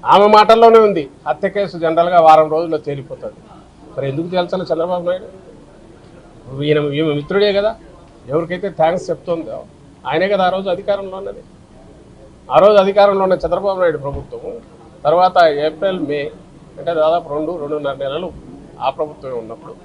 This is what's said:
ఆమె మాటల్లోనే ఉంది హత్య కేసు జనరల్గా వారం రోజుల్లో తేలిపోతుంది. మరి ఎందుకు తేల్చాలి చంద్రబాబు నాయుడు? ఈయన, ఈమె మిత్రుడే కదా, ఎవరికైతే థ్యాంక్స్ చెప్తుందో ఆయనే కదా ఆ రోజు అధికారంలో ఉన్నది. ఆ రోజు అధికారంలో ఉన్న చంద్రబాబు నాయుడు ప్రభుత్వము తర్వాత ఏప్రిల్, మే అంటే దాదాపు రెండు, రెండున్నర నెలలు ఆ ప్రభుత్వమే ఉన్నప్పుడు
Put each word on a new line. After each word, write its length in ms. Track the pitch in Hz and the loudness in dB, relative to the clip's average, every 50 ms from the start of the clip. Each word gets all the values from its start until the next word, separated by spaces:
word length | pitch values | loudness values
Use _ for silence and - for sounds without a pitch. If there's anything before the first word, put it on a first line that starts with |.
| - 120 | 2 4
ఆమె 140 | 151 185 202 214 214 | 6 6 6 8 6
మాటల్లోనే 440 | 214 214 - 226 226 233 233 226 226 220 208 | 6 8 6 6 8 8 8 8 8 6 6
ఉంది 140 | 196 170 143 135 - - - 151 | 2 -2 -6 -8 -12 -12 -8 -8
హత్య 180 | 156 - - 190 190 | -6 -4 -4 -4 -2
కేసు 220 | 208 202 170 165 170 | -4 -4 -4 -6 -4
జనరల్గా 360 | 165 160 165 165 170 175 180 175 160 | -4 0 2 2 2 4 4 6 8
వారం 200 | 156 156 156 156 151 | 8 8 8 6 2
రోజుల్లో 260 | 156 160 175 165 160 151 151 | 0 -2 -2 -2 -4 -6 -4
తేలిపోతుంది. 560 | 147 143 139 131 - 131 - - 107 104 - - - - - - - _ - - - - | -6 -10 -10 -10 -14 -16 -14 -14 -16 -16 -16 -20 -20 -20 -20 -20 -20 _ -20 -20 -14 -10
మరి 120 | 131 135 139 | -6 -6 -4
ఎందుకు 180 | 135 147 170 180 | -4 -4 -6 -2
తేల్చాలి 320 | 180 180 180 175 - 185 175 - | -2 -2 -2 -2 -4 -6 -4 -4
చంద్రబాబు 340 | 165 160 165 180 180 180 170 175 | -2 -2 -2 -4 -4 -4 -2 -4
నాయుడు? 180 | 180 185 - - - - - - - - - - - - - - - - - - - - - - - - - 123 131 135 147 | -4 -4 -8 -16 -20 -20 -20 -20 -20 -20 -20 -20 -20 -20 -20 -20 -20 -20 -20 -20 -20 -20 -20 -20 -20 -20 -20 -16 -10 -6 -4
ఈయన, 120 | 147 147 151 147 147 143 147 | -2 -2 -2 -2 -4 -4 -4
ఈమె 140 | 160 156 147 147 | -4 -4 -4 -6
మిత్రుడే 320 | 143 - 185 202 208 208 190 | -8 -6 -4 -2 -2 0 -2
కదా, 160 | 202 202 220 220 - - - - - - - _ - - 117 | -2 -4 -4 -6 -8 -20 -20 -20 -20 -20 -20 _ -20 -14 -6
ఎవరికైతే 380 | 135 160 170 165 175 180 190 196 156 - | -6 -6 -6 -6 -10 -10 -10 -10 -4 -2
థ్యాంక్స్ 260 | 160 165 175 180 - - | -2 0 0 -4 -6 -8
చెప్తుందో 480 | 165 147 - 180 170 165 151 - 120 147 - - - - - - - _ - 131 | -10 -10 -6 -8 -8 -8 -8 -12 -14 -14 -16 -20 -20 -20 -20 -20 -20 _ -10 -6
ఆయనే 180 | 143 160 185 196 | -2 -2 0 0
కదా 120 | 202 190 185 180 | 0 0 0 0
ఆ 40 | 180 | -2
రోజు 140 | 190 190 196 175 | -2 -4 -4 -6
అధికారంలో 420 | 180 202 202 202 196 196 190 185 190 | -6 -2 -4 -4 -4 -4 -10 -12 -12
ఉన్నది. 200 | 196 202 202 - - - - - - _ - - - - - - - - - - - - - - _ - 127 | -12 -14 -14 -16 -20 -20 -20 -20 -20 _ -20 -20 -20 -20 -20 -20 -20 -20 -20 -20 -20 -20 -20 -20 _ 0 2
ఆ 20 | 151 180 | 4 6
రోజు 140 | 208 214 202 190 | 6 6 6 4
అధికారంలో 400 | 196 196 202 202 202 196 196 190 | 4 4 4 4 4 4 2 0
ఉన్న 100 | 190 185 175 - | 0 0 -2 0
చంద్రబాబు 340 | 160 170 185 190 202 190 185 | -2 -2 -2 -2 -4 -2 0
నాయుడు 180 | 185 170 151 - 135 | 0 0 -2 -2 -8
ప్రభుత్వము 480 | 143 139 143 135 - 120 117 139 180 190 233 - - - - - - - - - | -10 -10 -10 -12 -14 -16 -14 -14 -14 -14 -16 -18 -20 -20 -20 -20 -20 -20 -4 0
తర్వాత 300 | 143 160 175 185 185 180 185 170 160 147 143 147 | 0 2 4 2 2 4 4 4 4 2 0 -2
ఏప్రిల్, 340 | 156 156 156 196 196 185 180 156 139 | -4 -4 -2 -4 -4 -4 -4 -6 -6
మే 120 | 147 147 143 151 - - - - - - - - - - | -6 -6 -6 -8 -12 -16 -20 -20 -20 -20 -20 -20 -20 -10
అంటే 140 | - 170 170 156 | -8 -4 -2 0
దాదాపు 260 | 156 160 165 175 165 147 143 | 2 2 2 0 -2 -4 -6
రెండు, 180 | 151 156 160 180 170 | -6 -6 -6 -6 -8
రెండున్నర 340 | 147 143 151 151 143 139 135 135 139 | -8 -8 -8 -6 -6 -6 -6 -6 -8
నెలలు 260 | 135 139 160 185 170 - - - - - - - - - - 123 | -8 -6 -8 -8 -10 -12 -16 -20 -20 -20 -20 -20 -20 -16 -6 -6
ఆ 40 | 131 135 | -6 -4
ప్రభుత్వమే 400 | 156 156 151 147 - - 131 127 120 | -4 -8 -8 -8 -16 -14 -10 -10 -10
ఉన్నప్పుడు 320 | 113 110 113 107 - - - - | -10 -12 -16 -18 -18 -20 -20 -20